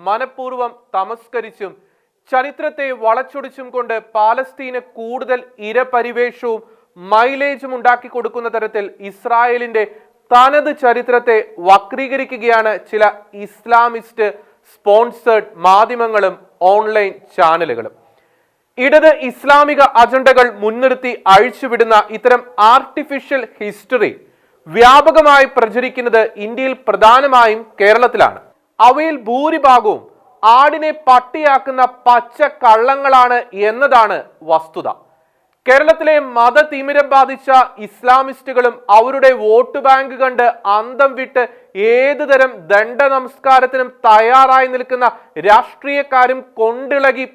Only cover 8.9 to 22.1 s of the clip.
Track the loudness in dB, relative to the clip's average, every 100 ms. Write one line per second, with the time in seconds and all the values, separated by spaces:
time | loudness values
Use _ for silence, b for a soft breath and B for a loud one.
8.9 | -14 -20 -12 -4 -2 0 -2 -4 -6 -6
9.9 | b b b 0 2 4 2 -4 -2 -2
10.9 | -2 -2 -2 0 -2 -2 -6 2 2 2
11.9 | -12 -8 -8 -10 -6 -2 0 0 -6 -6
12.9 | -2 -2 -2 _ -20 -20 _ -2 0 0
13.9 | -4 -14 -6 -6 -6 b b _ _ 0
14.9 | 2 2 -4 -2 -2 -2 -2 2 2 2
15.9 | -2 -4 -2 -4 -6 _ -4 0 0 0
16.9 | -2 -4 -8 _ 0 0 0 -4 -8 -10
17.9 | _ _ _ _ _ _ _ _ -4 2
18.9 | 4 4 2 -4 -8 0 2 2 2 2
19.9 | 4 2 2 2 2 2 0 -6 -2 -2
20.9 | -2 -8 -6 2 4 4 -4 -6 -2 2
21.9 | 2 0